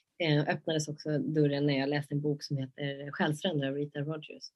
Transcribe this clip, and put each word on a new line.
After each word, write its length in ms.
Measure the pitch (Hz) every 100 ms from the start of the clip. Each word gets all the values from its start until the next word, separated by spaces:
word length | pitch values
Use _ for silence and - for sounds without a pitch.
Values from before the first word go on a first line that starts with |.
| _ -
eh, 260 | 165 147 151
öppnades 400 | 151 - 160 151
också 300 | 147 156 151
dörren 480 | - 156 147 143 147
när 120 | 135
jag 100 | 139
läste 260 | 147 143
en 60 | 147
bok 220 | 147 147
som 140 | - 139
heter 540 | 131 - 143 139 143
Själsförändrare 580 | - 170 151 190 156 135
av 60 | 139
Rita 240 | 147 147
Rogers. 420 | 143 160 156 - -